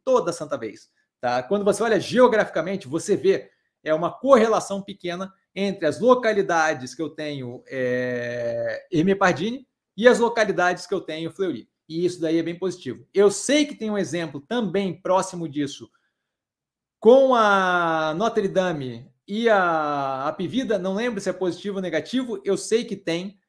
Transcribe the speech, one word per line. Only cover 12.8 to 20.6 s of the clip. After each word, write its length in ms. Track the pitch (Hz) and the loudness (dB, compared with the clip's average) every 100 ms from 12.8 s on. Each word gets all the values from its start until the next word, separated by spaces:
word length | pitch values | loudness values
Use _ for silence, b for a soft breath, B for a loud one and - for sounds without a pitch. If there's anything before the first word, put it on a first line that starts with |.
| 131 110 _ | -10 -12 _
Eu 180 | 190 202 | 2 4
sei 360 | 196 - 294 294 | 2 2 2 2
que 80 | |
tem 160 | - 220 | -4 -4
um 80 | 208 | -2
exemplo 420 | 156 170 160 143 | -2 -4 -6 -10
também 580 | - 240 202 196 196 - | -6 -4 -2 -2 -4 -6
próximo 480 | 165 185 185 180 160 | 0 0 0 -8 -8
disso 440 | 143 139 - 117 _ _ _ _ _ _ _ _ _ _ _ | -4 -6 -8 -18 _ _ _ _ _ _ _ _ _ _ _
com 360 | 220 262 269 | 8 8 8
a 800 | 247 208 196 185 175 170 160 156 160 | 6 4 4 4 2 2 0 0 0
Notre 320 | 226 220 196 | 0 0 0
Dame 640 | 170 180 156 127 117 135 _ - | 0 0 -2 -6 -10 -16 _ -8
e 220 | 202 233 | -2 4
a 760 | 202 175 160 151 143 135 135 143 | 4 4 0 0 -2 -2 -2 -4
Apivida, 520 | 156 175 233 | -4 -4 -4